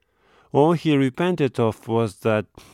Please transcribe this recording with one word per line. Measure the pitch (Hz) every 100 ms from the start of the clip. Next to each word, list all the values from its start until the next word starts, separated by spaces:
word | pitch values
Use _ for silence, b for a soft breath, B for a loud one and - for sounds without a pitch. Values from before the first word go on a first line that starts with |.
| b b b b b
All | 135 156
he | 170 160 143
repented | 135 - 175 175 135 -
of | 113 101 -
was | 113 113 -
that | 113 107 - - -